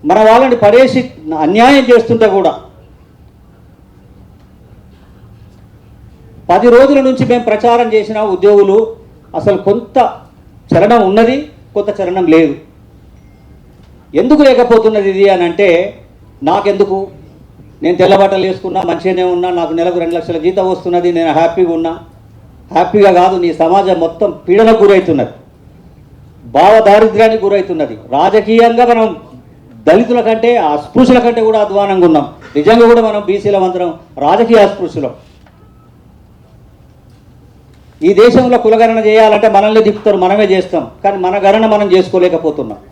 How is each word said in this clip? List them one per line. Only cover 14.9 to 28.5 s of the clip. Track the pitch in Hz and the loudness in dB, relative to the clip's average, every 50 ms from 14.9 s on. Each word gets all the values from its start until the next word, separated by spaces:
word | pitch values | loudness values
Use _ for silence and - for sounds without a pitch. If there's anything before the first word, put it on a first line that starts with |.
| 214 208 196 196 190 | -2 0 -2 -2 0
ఇది | 190 196 202 190 | 0 2 2 2
అని | 180 175 170 | 0 -2 -4
అంటే | 165 165 202 185 170 170 190 202 - - - _ _ _ - - _ - 139 147 | -2 -2 0 0 0 0 -2 -6 -10 -16 -20 _ _ _ -20 -20 _ -6 -4 -2
నాకెందుకు, | 175 202 196 202 202 190 196 196 190 196 196 202 - - - - - - - _ _ - - - - - - | -2 -2 -2 -4 -2 -2 -2 -2 -2 -8 -8 -10 -16 -20 -20 -20 -20 -20 -20 _ _ -20 -20 -20 -18 -6 -4
నేను | 165 175 180 | -4 -2 0
తెల్ల | 185 185 196 196 | 2 2 2 2
బట్టలు | 196 196 196 190 185 | 2 0 0 -2 -4
వేసుకున్నా, | 190 185 - - 185 180 190 180 170 | -4 -6 -8 -10 -8 -8 -6 -4 -4
మంచిగానే | 170 165 - 190 185 180 180 180 180 | -6 -4 -4 -4 -4 -2 -2 -2 -2
ఉన్నా, | 175 180 180 180 175 | -2 -4 -4 -4 -4
నాకు | 170 165 165 165 | -4 -4 -4 -4
నెలకు | 165 180 175 175 170 | -4 -2 -4 -4 -6
రెండు | 165 170 170 | -4 -6 -6
లక్షల | 160 - 170 160 156 | -6 -6 -8 -4 -4
జీతం | 180 185 196 190 185 | -2 -2 -2 -2 -2
వస్తున్నది, | 185 180 - 180 175 175 175 175 170 | -4 -6 -6 -4 -4 -2 -2 -2 -2
నేను | 165 165 160 143 156 | -2 -2 -2 0 0
హ్యాపీగా | 165 165 - 185 180 170 165 165 | 0 0 0 -2 -2 -2 -2 -4
ఉన్నా. | 165 165 170 170 - - - - - - - - - - - - - - 202 | -6 -6 -8 -10 -16 -20 -20 -20 -20 -20 -20 -20 -20 -20 -20 -20 -20 -6 -2
హ్యాపీగా | 160 180 180 208 208 196 196 180 175 | -2 -2 0 2 2 2 4 4 4
కాదు, | 180 185 190 180 175 | 2 2 0 -2 -4
నీ | 170 151 151 160 | -4 -2 -2 -2
సమాజం | 165 180 196 190 190 185 165 165 | 0 0 0 0 0 -2 -2 -4
మొత్తం | 165 - - 214 - - - - | -6 -4 -4 -6 -6 -6 -8 -4
పీడనకు | - 180 208 226 220 220 220 202 | -2 0 2 4 2 2 4 4
గురవుతున్నది, | 202 196 185 170 - 151 135 113 - - - - - _ _ _ - - - _ - - - - _ - - - - - - - 120 113 | 4 2 2 0 -2 -4 -4 -4 -6 -10 -20 -20 -20 _ _ _ -20 -20 -20 _ -20 -20 -20 -20 _ -20 -20 -20 -20 -20 -20 -20 -4 0
భావ | 139 165 196 220 220 208 202 | 2 4 6 4 4 4 4
దారిద్ర్యానికి | 202 214 226 220 - 208 226 220 226 220 190 | 4 4 4 2 2 2 2 2 0 0 -2
గురవుతున్నది. | 202 202 196 180 185 175 160 147 127 110 107 - - 127 | -2 -2 -2 -2 -4 -4 -6 -6 -6 -8 -16 -12 -6 -2
రాజకీయంగా | 143 165 196 196 220 196 214 | 0 0 2 0 0 0 0